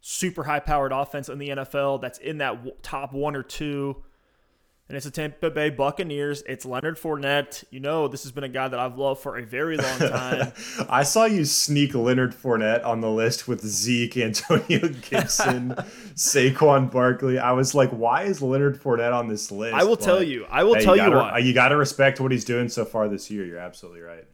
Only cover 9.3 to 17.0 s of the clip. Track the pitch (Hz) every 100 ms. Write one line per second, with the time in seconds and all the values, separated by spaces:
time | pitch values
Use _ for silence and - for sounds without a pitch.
9.3 | 113 117 123 160 160 135 - 151 127 127
10.3 | 131 123 - - - - 127 139 220 226
11.3 | 208 143 - - 143 139 135 117 127 127
12.3 | - 131 117 110 117 117 117 113 110 113
13.3 | 123 - 117 107 101 113 123 117 127 113
14.3 | 104 - 156 - 170 170 131 - 220 -
15.3 | - 202 127 123 127 - - - - -
16.3 | 139 127 135 156 139 131 127